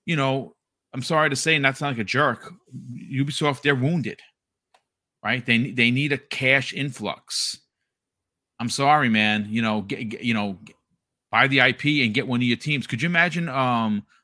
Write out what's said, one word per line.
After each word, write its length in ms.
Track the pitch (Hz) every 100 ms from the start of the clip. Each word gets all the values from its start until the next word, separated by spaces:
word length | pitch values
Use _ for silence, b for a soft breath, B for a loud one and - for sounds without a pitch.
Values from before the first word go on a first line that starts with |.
you 100 | -
know, 400 | 160 135 135 113 _ _ _ _
I'm 80 | 139
sorry 280 | 127 160 151
to 60 | 131
say, 220 | 170 156
not 140 | 135
to 40 | 135
sound 180 | 147 117
like 60 |
a 20 |
jerk, 480 | 104 131 147 113 - 180 _ 127 127 123 -
Ubisoft, 500 | 131 143 - 147 139
they're 120 | 147
wounded, 460 | 135 135 170 110 - - _ _ _ _ _ _ _ _ _
right? 200 | 104 123
They, 280 | 123 117 127
they 180 | 123 117
need 220 | 123 147
a 60 | -
cash 540 | - - 131 135 131
influx. 880 | - 143 - - - _ - - - _ _ _ _ _ _ _ _ _ _
I'm 120 | 120
sorry, 400 | - 139 151 127
man. 360 | 107 107 107 104
You 100 | 110
know, 220 | 113 107
get, 260 | 98 139 113
get, 140 | 110
you 100 | 123
know, 260 | 110 104 92 - _ _ _ _ _ _
buy 160 | 113 135
the 140 | 135
I 120 | 131
P 320 | 123 147 147
and 100 | 120
get 120 | 110 120
one 140 | 123
of 40 |
your 120 | 123 120
teams. 300 | 151 143 -
Could 160 | 120
you 40 | 170
imagine, 440 | 170 175 165 165
um, 560 | 135 127 117 113 104 - b